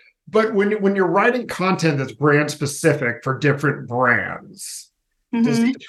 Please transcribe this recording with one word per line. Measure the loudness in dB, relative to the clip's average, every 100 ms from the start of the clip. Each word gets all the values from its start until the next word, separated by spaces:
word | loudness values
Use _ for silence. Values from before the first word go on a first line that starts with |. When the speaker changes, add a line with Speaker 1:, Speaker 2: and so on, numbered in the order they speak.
| _ _ -2
Speaker 1:
But | 0 2
when, | 0 0 2
when | 0 2
you're | 2
writing | 2 2 0 -6
content | -4 -2 2 0 0
that's | -4
brand | -2 2 2 2
specific | -4 -6 0 2 2 -2 -4
for | -6 -2
different | 0 0 -2 -4 -6
brands, | -2 2 0 -2 -10 -14 -18 -16 -16 -18 _ _ _ _
does | 0 2 2
Speaker 2:
Mm-hmm. | 0
Speaker 1:
each | -2